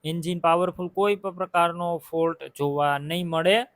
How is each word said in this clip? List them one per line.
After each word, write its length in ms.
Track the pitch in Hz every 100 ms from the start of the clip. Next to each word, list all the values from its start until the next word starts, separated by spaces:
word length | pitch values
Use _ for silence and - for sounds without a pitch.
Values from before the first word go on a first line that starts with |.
| 156
એન્જિન 280 | 170 165 175
પાવરફુલ, 440 | 170 170 180 180 180 190
કોઈ 200 | 202 202
પણ 140 | 196 180
પ્રકારનો 480 | 185 175 170 170 175 170 -
ફોલ્ટ 400 | 165 165 165 135 -
જોવા 360 | 143 143 143 143 147
નહીં 180 | 175 175
મળે. 240 | 160 170 214 254